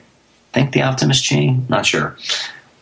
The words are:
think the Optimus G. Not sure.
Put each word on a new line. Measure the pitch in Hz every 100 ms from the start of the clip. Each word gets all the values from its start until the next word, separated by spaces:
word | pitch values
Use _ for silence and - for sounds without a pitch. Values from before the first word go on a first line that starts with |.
| - _ _ _ _
think | - 139
the | -
Optimus | 131 131 151 135
G. | - 143 139 127 123
Not | 101
sure. | 98 82 - - - - - - - _